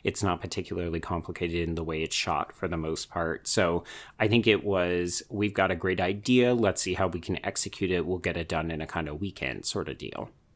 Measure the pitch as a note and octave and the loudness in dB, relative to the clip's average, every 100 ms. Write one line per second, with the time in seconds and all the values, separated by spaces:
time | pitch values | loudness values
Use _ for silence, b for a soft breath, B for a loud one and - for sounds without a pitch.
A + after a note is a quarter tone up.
0 | F#2+ - G2 E2+ F#2 G2 E2+ F2 E2+ E2 | -2 0 0 0 -4 -6 -6 -4 -2 -4
1 | - E2+ E2+ - E2+ E2+ E2 E2 D#2+ D#2+ | -2 -4 -4 -4 -2 0 0 -2 -2 -2
2 | D#2+ - F#2 D2 - - F#2 E2 D#2+ D#2+ | -2 -2 0 0 -2 -6 -4 -2 -2 -4
3 | - - E2 - - A2 F2 F2 B B | -4 -2 -2 -2 0 2 4 2 B B
4 | B B G#2+ A#2 A2 G2+ G2+ F#2+ F2 F2+ | B B 4 6 6 4 4 2 4 2
5 | F2 - - G#2 G#2 G2 F#2+ E2+ F#2 F#2 | 0 -2 -4 0 0 4 2 2 0 2
6 | F2+ G#2 B2+ B2+ B2 B2 G2+ - F#2 F2+ | 0 0 4 6 6 4 2 2 -2 0
7 | F#2 F2 E2 F2 G2 - G2 - F#2 F2 | 0 0 -2 -2 -2 -2 -4 -2 0 2
8 | D#2+ F2+ F2+ E2+ E2 E2 E2 D#2 D#2 E2+ | 0 0 -2 -2 -2 0 0 -2 -4 -4
9 | D2+ D2+ G2 - C2 - - G2+ D2 - | -4 -4 -6 -4 -6 -4 -4 -4 -4 -6
10 | - - - - _ | -8 -8 -10 -14 _